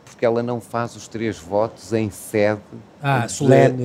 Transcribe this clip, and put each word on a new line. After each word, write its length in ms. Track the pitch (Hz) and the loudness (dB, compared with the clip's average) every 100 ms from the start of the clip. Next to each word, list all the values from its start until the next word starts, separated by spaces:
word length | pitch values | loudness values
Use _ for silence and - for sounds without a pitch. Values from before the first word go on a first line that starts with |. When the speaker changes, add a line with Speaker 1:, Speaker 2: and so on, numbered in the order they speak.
Speaker 1:
porque 220 | - - 117 | -14 -2 0
ela 180 | 117 | 0
não 160 | 120 120 | -2 -6
faz 360 | - 117 117 107 | -6 -6 -6 -8
os 100 | - | -12
três 300 | 107 113 95 | -6 -6 -6
votos 540 | 85 101 113 - - | -4 -2 -2 -4 -4
em 160 | 110 107 | -2 -2
sede 500 | - - 110 104 104 - 117 - - | -6 -4 0 0 0 -6 -20 -20 -6
Speaker 2:
Ah, 240 | 139 131 117 | 0 0 -2
Speaker 1:
de 60 | |
Speaker 2:
solene 460 | - 131 135 135 127 | 0 4 6 6 2